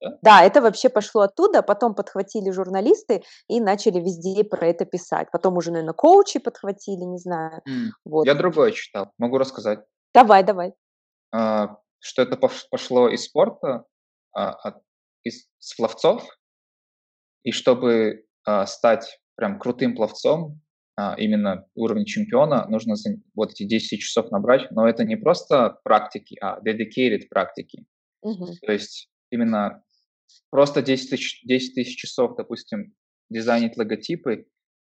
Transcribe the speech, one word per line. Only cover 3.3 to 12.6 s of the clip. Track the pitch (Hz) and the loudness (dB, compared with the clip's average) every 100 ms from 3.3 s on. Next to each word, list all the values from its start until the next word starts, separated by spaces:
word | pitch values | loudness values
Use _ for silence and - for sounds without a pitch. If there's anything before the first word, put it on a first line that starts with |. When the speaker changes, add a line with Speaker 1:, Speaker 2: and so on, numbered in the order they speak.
| - - | -18 -6
Speaker 2:
и | 226 | -2
начали | 202 202 220 180 | 0 0 0 0
везде | 175 170 185 196 | -2 -4 -2 -2
про | 208 180 170 | -2 0 0
это | 170 180 | 0 -4
писать. | 180 - 165 160 | -8 -6 -6 -4
Потом | 170 190 180 | -2 0 -2
уже, | 165 | -4
наверно, | 165 160 | -6 -6
коучи | - 311 392 403 285 | 2 6 8 6 -2
подхватили, | 233 - 196 202 - 185 | -6 -8 -10 -10 -10 -8
не | 180 180 | -8 -10
знаю. | 175 165 160 160 135 | -8 -6 -8 -12 -10
Speaker 1:
М, | 127 113 - | -8 -8 -10
Speaker 2:
Вот. | - 156 123 | -4 0 2
Speaker 1:
я | |
другое | 147 143 156 117 | 2 2 2 2
читал, | - - 104 98 - | 0 -8 -10 -10 -6
могу | 120 135 | -2 -2
рассказать. | 131 - 104 107 - _ _ | -2 -4 -6 -6 -10 _ _
Speaker 2:
Давай, | 240 226 196 | 6 8 8
давай. | 190 185 180 - _ _ _ _ _ | 4 -2 -6 -12 _ _ _ _ _
Speaker 1:
А, | 113 110 107 104 - _ _ | -4 0 0 -4 -8 _ _
что | - - | -6 -2
это | 127 127 | -2 0
пош-, | - - | -2 -2